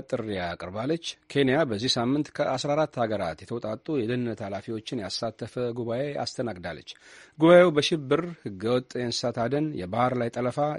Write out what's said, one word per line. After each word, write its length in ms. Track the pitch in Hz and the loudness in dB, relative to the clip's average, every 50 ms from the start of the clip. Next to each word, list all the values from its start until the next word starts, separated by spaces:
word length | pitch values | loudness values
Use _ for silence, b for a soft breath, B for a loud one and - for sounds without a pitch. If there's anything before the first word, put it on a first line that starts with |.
| 135 | 0
ጥሪ 260 | - - 120 113 110 101 92 | -2 -4 -4 -4 -4 -4 -4
አቅርባለች። 640 | 90 85 85 - - 87 92 107 117 135 165 165 - - - _ _ - | -4 -4 -6 -6 -8 -8 -8 -6 -4 -4 -4 -4 -6 -10 -14 _ _ -4
ኬንያ 280 | - 143 139 131 127 151 165 | 0 2 4 4 4 2 2
በዚህ 260 | 135 110 101 113 131 - | 0 0 -2 0 0 0
ሳምንት 360 | 131 117 120 135 147 147 - - | 2 2 2 2 0 0 -2 -2
ከአስራ 380 | - 147 - 131 127 - 147 143 | -2 -2 0 0 -2 0 0 2
አራት 220 | 151 156 147 - | 2 0 0 0
ሀገራት 420 | 127 117 107 107 98 95 82 78 - | -2 0 0 0 -2 -2 -2 -4 -6
የተውጣጡ 480 | 95 - 113 120 117 110 110 123 - - 156 | -8 -8 -8 -6 -4 -6 -6 -6 -6 -4 -2
የደህንነት 460 | 139 110 110 123 123 123 117 110 - 113 | 0 0 0 0 0 -2 -2 -4 -4 -6
ኃላፊዎችን 600 | 98 98 95 - - 113 107 107 - - 123 101 | -6 -6 -6 -6 -6 -8 -8 -6 -6 -6 -6 -4
ያሳተፈ 520 | - - - - 113 110 - 127 113 - 131 123 120 117 | -4 -6 -4 -4 -6 -6 -6 -10 -8 -6 -4 -4 -4 -4
ጉባኤ 340 | 120 120 117 113 123 143 147 143 139 | -4 -4 -4 -2 -2 -2 -4 -4 -4
አስተናግዳለች። 720 | 123 120 - - 127 117 101 90 87 87 82 71 - - - B B B B B B B B - | -6 -6 -4 -4 -4 -4 -4 -6 -8 -8 -8 -10 -12 -16 -18 B B B B B B B B 4
ጉባኤው 320 | 156 165 175 175 180 180 | 8 10 10 10 10 8
በሽብር፣ 520 | 151 147 143 - 175 160 139 127 143 156 170 175 170 - | 6 2 2 2 0 -2 0 0 0 0 0 -4 -8 -10
ህገወጥ 500 | - - 101 92 98 113 123 127 127 - - | -10 -10 -8 -4 0 0 2 0 0 -2 -6
የእንስሳት 440 | 123 123 120 113 - - 123 117 131 | -4 -4 -2 -2 -2 -2 -2 -2 0
አደን፣ 300 | 113 117 135 147 156 156 151 | 0 0 0 0 0 -2 -4
የባህር 380 | - 90 90 98 113 123 127 123 | -6 -6 -4 0 2 2 2 2
ላይ 160 | 123 120 120 - | 0 -2 -2 -2
ጠለፋ፣ 260 | 117 123 123 120 - 147 151 151 | -2 -2 -2 0 0 -2 -2 -2